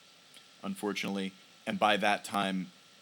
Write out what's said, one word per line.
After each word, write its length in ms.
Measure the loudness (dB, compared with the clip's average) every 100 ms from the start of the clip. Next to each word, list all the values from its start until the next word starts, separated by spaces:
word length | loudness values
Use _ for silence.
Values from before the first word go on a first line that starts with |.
| -20 -20 -20 -20 -20 -12
unfortunately. 720 | -10 -4 -4 -4 -4 -4 -6 -8 -20 -12 -6
And 120 | 2
by 180 | 4 4
that 260 | 4 2
time, 480 | 0 0 0 0 -4 -10 -20 -20